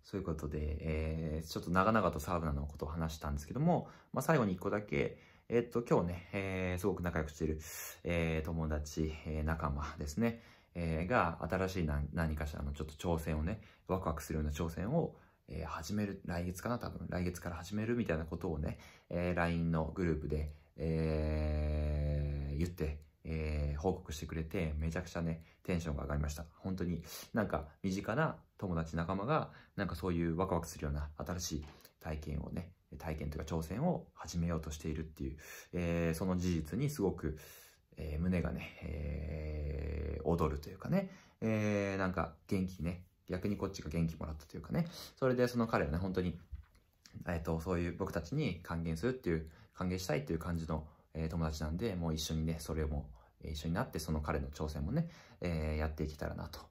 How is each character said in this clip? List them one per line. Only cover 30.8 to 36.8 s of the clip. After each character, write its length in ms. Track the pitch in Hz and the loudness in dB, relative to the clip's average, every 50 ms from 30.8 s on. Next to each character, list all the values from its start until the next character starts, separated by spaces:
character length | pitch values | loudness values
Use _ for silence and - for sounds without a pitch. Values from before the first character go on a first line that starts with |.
| 78 | -2
よ 60 | 73 | -2
う 20 | 71 | 0
な 180 | 73 76 76 - - | -2 -2 -4 -6 -6
新 220 | - - 90 87 | -4 -4 -2 -4
し 120 | 90 - 82 76 | -2 -4 -4 -4
い 80 | 76 76 - - - - _ _ | -6 -8 -14 -20 -20 -20 _ _
体 180 | - 82 78 76 | -8 -6 -6 -4
験 240 | 76 80 73 73 | -4 -4 -4 -4
を 80 | - - | -4 -4
ね、 200 | - - 87 87 - _ _ _ - 73 | -4 -6 -6 -6 -12 _ _ _ -14 -10
体 200 | - 82 78 76 | -6 -6 -4 -4
験 120 | 73 73 | -4 -4
と 80 | 76 78 | -4 -4
い 40 | |
う 40 | 76 | -4
か 100 | - - | -2 -2
挑 60 | 82 82 | -2 0
戦 220 | - 95 113 151 | -2 -2 0 2
を 220 | 180 180 - - - _ | 2 2 0 -4 -8 _
始 240 | - - - - 87 | -14 -12 -4 -2 0
め 100 | 82 85 | 0 2
よ 100 | 85 80 | 0 0
う 40 | |
と 100 | 78 - | -2 -4
し 60 | 73 - | -8 -6
て 120 | - 80 | -4 -4
い 40 | 76 | -2
る 80 | 73 | -2
っ 20 | 78 | -4
て 200 | 76 - - 71 | -8 -6 -6 -6
い 100 | 67 73 | -6 -6
う、 40 | 73 - - - - - - - | -8 -12 -14 -14 -16 -14 -6 -2
え 380 | 87 90 85 85 85 85 82 80 | 0 0 2 2 4 4 2 2
ー、 40 | 82 | 2
そ 80 | 98 | 2
の 120 | 92 90 90 | 2 2 2
事 160 | 87 90 87 | 4 4 4
実 260 | 80 78 - - | 2 2 0 0
に 100 | 107 | 0